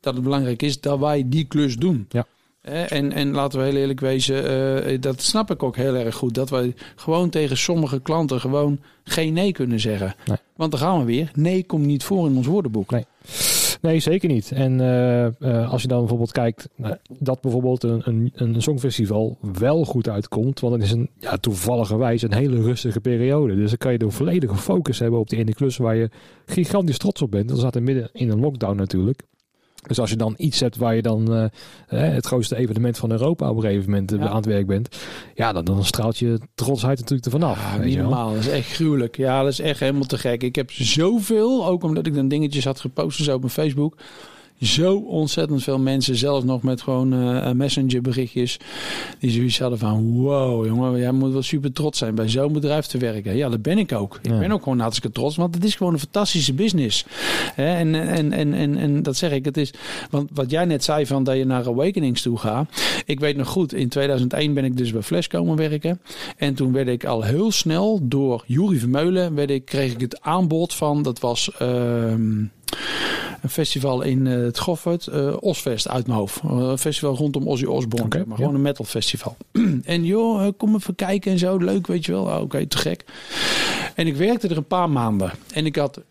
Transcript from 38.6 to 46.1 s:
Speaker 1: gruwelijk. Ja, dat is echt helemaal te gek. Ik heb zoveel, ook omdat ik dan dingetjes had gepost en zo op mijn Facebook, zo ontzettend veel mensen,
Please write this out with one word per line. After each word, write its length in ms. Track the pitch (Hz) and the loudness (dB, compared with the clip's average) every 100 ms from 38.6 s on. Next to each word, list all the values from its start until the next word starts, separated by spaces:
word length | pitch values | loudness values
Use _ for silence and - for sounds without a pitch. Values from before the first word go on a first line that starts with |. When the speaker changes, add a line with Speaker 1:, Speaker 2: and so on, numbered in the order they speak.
| 123 | -2
Speaker 1:
gruwelijk. 440 | - 160 143 120 - | 0 2 2 0 0
Ja, 260 | 135 131 | 2 4
dat 100 | 135 | 2
is 80 | 135 | 0
echt 200 | 151 143 | -2 0
helemaal 220 | 135 139 131 | 0 0 0
te 120 | 127 | -2
gek. 240 | 127 120 | 0 0
Ik 140 | 123 123 | 0 -2
heb 140 | 127 | -4
zoveel, 960 | - 120 147 175 233 196 226 220 262 180 | -2 0 2 4 2 2 2 4 2 2
ook 160 | 180 | 0
omdat 240 | 170 156 160 | 0 0 0
ik 80 | |
dan 140 | 143 135 | 0 2
dingetjes 360 | 147 151 143 | 2 0 0
had 160 | 131 131 | -2 -4
gepost 380 | 131 - 160 147 | -6 -2 -4 0
en 60 | |
zo 100 | 147 | 0
op 60 | 131 | 0
mijn 120 | 131 | -2
Facebook, 440 | - 156 135 143 - - - - - - _ | 0 -2 0 -2 -2 -20 -20 -20 -20 -20 _
zo 360 | 117 117 175 196 | 0 2 4 2
ontzettend 680 | 214 175 156 - 156 143 | 0 -2 0 0 0 0
veel 160 | 127 135 | 0 0
mensen, 380 | 131 135 127 | 2 2 0